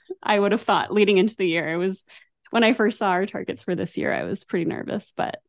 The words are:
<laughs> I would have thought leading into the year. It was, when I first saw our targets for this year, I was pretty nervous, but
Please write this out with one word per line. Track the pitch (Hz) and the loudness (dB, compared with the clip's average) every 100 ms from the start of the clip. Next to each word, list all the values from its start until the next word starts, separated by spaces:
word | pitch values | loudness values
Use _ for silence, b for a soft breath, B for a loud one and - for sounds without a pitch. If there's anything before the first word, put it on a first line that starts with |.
| - | -14
<laughs> | 370 | -8
I | - 208 | 0 2
would | 202 | 2
have | 220 | 0
thought | - 180 - | 2 0 2
leading | 208 202 196 | 2 4 4
into | 214 - | 4 2
the | 185 | -2
year. | 165 156 | 0 -2
It | 165 | -2
was, | 185 190 - b b _ _ | -2 -4 -10 b b _ _
when | 233 | 2
I | 226 | 4
first | 247 214 208 | 4 2 2
saw | 202 | 0
our | 180 202 | 0 0
targets | - - - | -4 -8 -8
for | - 180 | -4 -4
this | 180 - | -4 -4
year, | - | -2
I | - | -2
was | 87 196 | -4 -6
pretty | - 180 170 | -4 -4 -2
nervous, | - - 208 - - | -4 -6 -8 -8 -6
but | - - | -6 -6